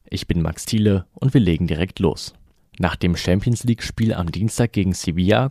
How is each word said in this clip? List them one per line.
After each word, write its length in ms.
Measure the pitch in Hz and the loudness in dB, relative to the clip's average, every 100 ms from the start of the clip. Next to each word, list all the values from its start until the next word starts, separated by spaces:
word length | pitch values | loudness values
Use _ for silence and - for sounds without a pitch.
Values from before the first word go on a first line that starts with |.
| - | -10
Ich 180 | - - | -6 -2
bin 140 | 85 | -2
Max 240 | 82 - - | -2 -4 -2
Thiele 420 | 110 104 98 - | 2 4 2 -2
und 200 | - 131 | -4 2
wir 80 | 139 | 4
legen 260 | 90 80 85 | 4 2 0
direkt 320 | 78 90 - | 0 -4 0
los. 340 | 82 - - - - _ _ - | 0 0 -8 -18 -20 _ _ -4
Nach 160 | 90 - | -2 0
dem 200 | 90 82 | 0 0
Champions-League-Spiel 1000 | - 92 123 120 120 113 - - 113 | 0 0 0 0 0 -2 -4 -2 0
am 180 | 87 85 | 0 -4
Dienstag 400 | 85 107 - 120 | -2 -2 0 0
gegen 220 | 104 95 | 0 0
Sevilla 560 | 90 - 82 90 107 135 | -2 -2 0 2 2 0